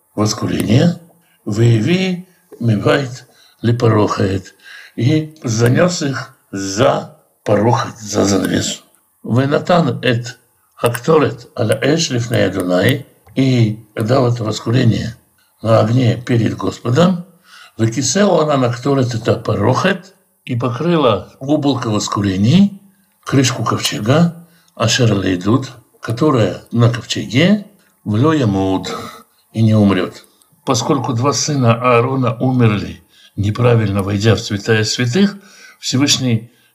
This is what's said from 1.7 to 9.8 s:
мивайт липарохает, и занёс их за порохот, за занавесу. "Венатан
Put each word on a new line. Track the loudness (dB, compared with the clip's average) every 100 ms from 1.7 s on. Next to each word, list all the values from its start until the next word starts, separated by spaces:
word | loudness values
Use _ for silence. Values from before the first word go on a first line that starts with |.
| 4 2 0 -2 -4 -10 _ _ -4
мивайт | -2 0 0 0 -2 -10 -20 _ _ _
липарохает, | -2 0 2 2 0 0 -2 -4 -8 -20 -20 -20 -12 -2
и | 0 0 -2 -8
занёс | -6 0 2 2 2 0
их | -6 -6 -10 _ _
за | -8 -6 0 0 0 -6 -16 _ _
порохот, | -2 0 2 0 -4 -12
за | -6 -2 0
занавесу. | 0 0 -2 -4 -8 _ _ _ _
"Венатан | -2 0 0 0 2 2